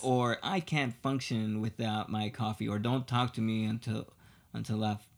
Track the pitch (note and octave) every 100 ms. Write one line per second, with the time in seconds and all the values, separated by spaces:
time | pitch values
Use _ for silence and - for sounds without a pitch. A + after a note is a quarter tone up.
0 | C3 B2+ A#2+ A#2 - F#3+ E3 D#3 C3 A#2
1 | - C3+ - A#2 A2 G#2+ A2 - A2+ G#2+
2 | - G#2+ G#2 - A2 G#2+ A2 G#2 A2+ C3
3 | B2 B2 B2 - A2+ A2 A2 A2+ A#2 G#2+
4 | - - - - _ A2+ A2 A2 G#2+ G2+
5 | -